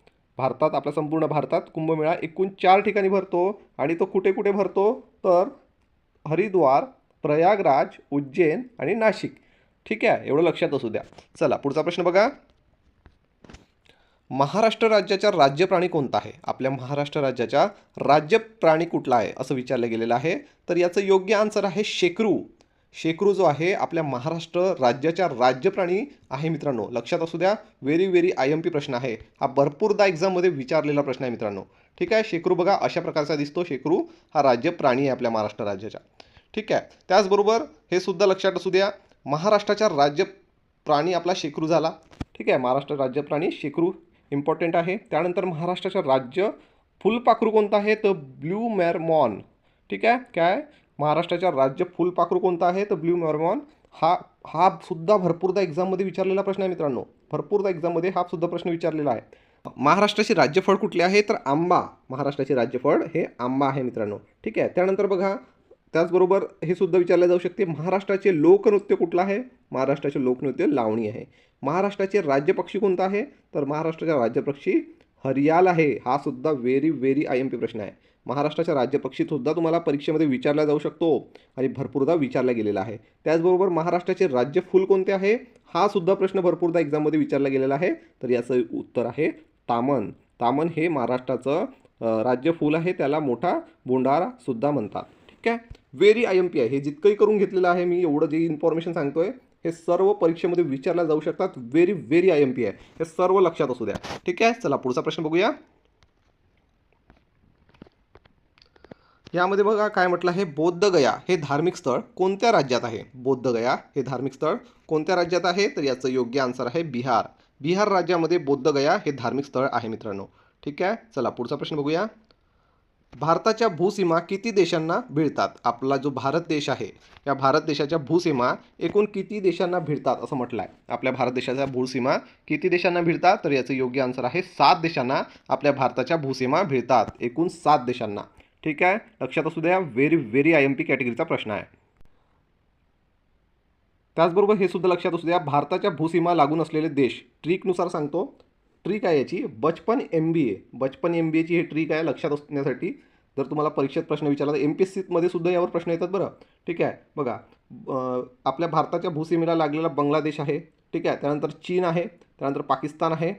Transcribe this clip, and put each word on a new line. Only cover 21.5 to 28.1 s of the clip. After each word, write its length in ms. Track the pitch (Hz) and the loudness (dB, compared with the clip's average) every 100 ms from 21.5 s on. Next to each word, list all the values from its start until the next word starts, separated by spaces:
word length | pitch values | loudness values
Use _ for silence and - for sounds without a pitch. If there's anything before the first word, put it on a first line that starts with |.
| 208 | 0
आहे 180 | 190 175 | -2 -2
शेकरू. 540 | 208 - 180 175 220 131 - _ _ _ _ | -4 0 0 2 0 0 -4 _ _ _ _
शेकरू 400 | - 165 160 208 | -6 -4 0 2
जो 120 | 190 | 4
आहे, 280 | 175 143 170 | 2 2 0
आपल्या 300 | 190 - 165 | -2 -2 -4
महाराष्ट्र 580 | 156 123 143 170 - 175 185 165 | -4 -4 -6 -6 -4 0 0 2
राज्याचा 480 | 127 135 156 165 175 | 2 2 0 0 -2
राज्य 420 | 120 123 135 180 | 2 2 2 0
प्राणी 420 | 196 175 190 285 - _ | 0 0 -2 -4 -12 _
आहे 180 | 135 160 | -6 -4
मित्रांनो, 400 | 156 147 120 101 | -4 -4 -4 -4
लक्षात 280 | 120 120 170 | -6 -4 -4
असू 200 | 165 170 | -4 0
द्या. 160 | 185 214 - _ | 0 0 -6 _
Very, 240 | 131 165 | -2 0
very 220 | 190 | 4